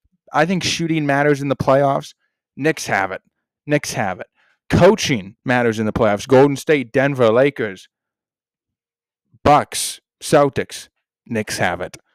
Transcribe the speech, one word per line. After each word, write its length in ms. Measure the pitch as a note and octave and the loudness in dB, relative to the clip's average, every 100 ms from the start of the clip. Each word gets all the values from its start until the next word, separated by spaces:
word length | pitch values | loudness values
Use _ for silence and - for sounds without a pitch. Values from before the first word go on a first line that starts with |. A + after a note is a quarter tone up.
| _ _ _ | _ _ _
I 120 | C#3+ E3 | -2 0
think 180 | F#3 | -2
shooting 420 | - - E3 D#3+ D3 | -4 -4 -2 -2 0
matters 360 | C#3 D3 C#3 | 0 2 0
in 80 | C#3+ | -2
the 60 | C3 | -2
playoffs. 600 | - C3+ C#3 C#3+ D3 - _ _ _ - | 2 2 2 -2 -6 -18 _ _ _ -6
Knicks 320 | D3 D3+ - | -4 -4 -4
have 240 | G#2+ F#2+ | -2 -2
it. 100 | F#2 - _ _ _ - | -6 -14 _ _ _ -4
Knicks 260 | D3 - | -4 -2
have 260 | C#3+ G2+ F2+ | -6 -6 -6
it. 80 | - _ _ _ - | -14 _ _ _ -2
Coaching 640 | - F3+ G#3+ - B2 F#2 - C#3 | 4 4 4 0 -4 -6 -10 -2
matters 320 | B2 A#2+ A2 | 0 0 0
in 80 | G#2+ | -4
the 80 | |
playoffs. 340 | - A2 G2+ - | 0 0 0 2
Golden 280 | C3 C#3+ C3+ | 4 4 2
State, 360 | - D3+ A#2+ | -2 -2 0
Denver, 400 | C3 C#3 C3+ A#2 | -2 0 2 2
Lakers, 560 | A2+ C#3+ - A2 F#2+ - _ _ _ _ _ _ _ _ _ _ _ _ _ _ _ | 4 2 0 -8 -8 -18 _ _ _ _ _ _ _ _ _ _ _ _ _ _ _
Bucks, 560 | C#3+ C#3+ A2 - - - _ _ | 2 4 2 -6 -10 -10 _ _
Celtics, 640 | - D3+ C#3+ - F2+ - - _ _ _ - | 0 2 2 0 -8 -12 -18 _ _ _ -8
Knicks 320 | A2+ G#2 - | -6 -6 -4
have 220 | F#2+ F2 | -4 -4
it. 160 | F2+ - _ | -8 -14 _